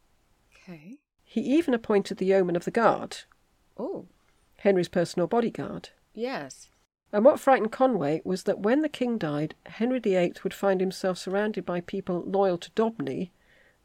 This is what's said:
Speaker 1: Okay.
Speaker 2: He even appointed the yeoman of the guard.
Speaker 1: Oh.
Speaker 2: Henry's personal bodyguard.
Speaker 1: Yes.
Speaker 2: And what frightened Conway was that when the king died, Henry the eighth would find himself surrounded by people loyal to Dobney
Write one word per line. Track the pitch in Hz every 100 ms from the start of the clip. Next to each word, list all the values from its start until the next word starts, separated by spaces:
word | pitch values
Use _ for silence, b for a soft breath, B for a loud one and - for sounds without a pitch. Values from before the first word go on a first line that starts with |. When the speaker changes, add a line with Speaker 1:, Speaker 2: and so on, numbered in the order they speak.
| _ _ _ _ _ _
Speaker 1:
Okay. | - 165 160 269 _ _
Speaker 2:
He | _ 233
even | 220 285 339
appointed | 233 - 208 196 190
the | 185
yeoman | 190 180 170
of | 190
the |
guard. | 208 233 - - - - _ _ _ _ -
Speaker 1:
Oh. | 262 392 - _ _ _ _ _
Speaker 2:
Henry's | 202 185 170
personal | 190 170 - 170
bodyguard. | 233 233 - 139 165 - _ _
Speaker 1:
Yes. | - 240 254 143 - - _ _ _ - 208
Speaker 2:
And |
what | 240 269
frightened | - 254 220
Conway | - 262 214 143 160 -
was | 185 -
that | 190
when | 202 277
the | 311
king | - 247 226
died, | 156 147 156 - -
Henry | - 233 254
the | 226 185
eighth | 175 -
would | 190
find | - 196 190
himself | 190 - 190 180
surrounded | - 196 214 214
by | 180 180
people | 175 196 190 180 -
loyal | 190 196 175
to | -
Dobney | - 226 226 - 135 185 b b b b b